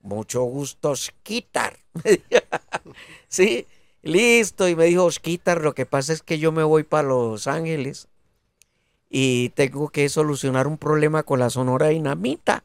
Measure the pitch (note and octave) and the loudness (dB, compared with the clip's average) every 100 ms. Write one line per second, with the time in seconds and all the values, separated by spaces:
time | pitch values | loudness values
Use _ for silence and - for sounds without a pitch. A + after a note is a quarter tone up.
0 | - G#2 A2 B2 B2+ C3+ C#3 - D3 C3+ | -8 -10 -6 -4 -4 -4 -10 -4 -4 -4
1 | - _ - A3+ - - A2 - _ F3 | -6 _ -8 -8 -6 -4 -4 -6 _ -6
2 | - F#3 - A#4+ - - _ - - - | 2 2 4 2 2 -10 _ -12 -12 -20
3 | - - _ - F#3+ - - - _ _ | -20 -20 _ 2 2 2 -8 -20 _ _
4 | - E3 A#3+ A#3 G3+ - F#3 E3 E3 F3 | -2 2 6 4 2 0 0 4 4 4
5 | F3 D3+ - E3+ - E3+ D3+ C#3 B2+ C#3 | 2 0 -6 -4 -2 0 0 -2 -2 -2
6 | C3+ D#3+ - D#3+ D#3+ D#3+ D#3 D#3 D3+ D#3 | -2 -6 -4 0 0 2 2 2 2 -2
7 | C#3+ B2+ A#2 G#2+ C#3 D3 E3 D#3+ C3 - | 0 0 0 -4 -4 -4 -4 -4 -6 -10
8 | - _ _ _ _ _ _ _ _ _ | -20 _ _ _ _ _ _ _ _ _
9 | _ C3+ C3+ B2 B2 - C#3+ C#3+ D3 - | _ 0 2 2 -2 0 -2 0 -6 -2
10 | C#3+ D#3 D#3 C#3 C3+ C3 C3+ D3+ D3 D3+ | -2 0 -2 -2 -2 0 -2 -4 -2 0
11 | D3+ D#3 - C3+ B2 A#2+ B2+ B2+ D#3 D#3+ | 2 0 -2 0 0 0 -2 2 2 2
12 | D3 D#3 A3 D#4+ - - | -2 -4 -4 -4 -4 -4